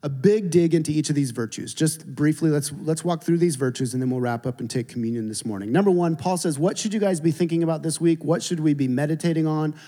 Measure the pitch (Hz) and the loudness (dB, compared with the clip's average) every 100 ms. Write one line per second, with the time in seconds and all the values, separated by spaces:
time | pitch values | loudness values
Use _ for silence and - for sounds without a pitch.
0 | 151 135 139 214 196 175 165 165 160 151 | -6 2 4 4 4 2 4 2 0 -2
1 | 147 147 135 113 113 - 110 - 156 156 | 0 0 0 -2 -6 -6 -10 -2 -2 -2
2 | - 135 151 156 165 147 139 143 156 160 | -10 -2 0 2 2 2 -2 -6 -4 -2
3 | 175 170 - 170 175 147 135 127 127 127 | -2 -4 0 2 2 2 -2 0 -4 -2
4 | 127 127 123 120 131 127 113 131 120 - | -2 0 -2 -2 -4 -6 -6 -4 -6 -4
5 | 113 117 110 107 117 101 101 143 202 180 | -4 -2 -4 -6 -6 -6 0 2 4 4
6 | 170 160 180 185 180 139 170 - 220 214 | 2 0 -2 0 -2 0 0 0 -4 0
7 | 202 175 165 156 175 165 165 160 156 156 | 0 2 0 0 0 2 0 0 -2 0
8 | 170 165 143 165 - 175 156 143 131 123 | 2 2 2 0 0 0 2 2 2 0
9 | 147 160 170 160 156 156 156 151 | 0 0 0 0 2 0 -2 -4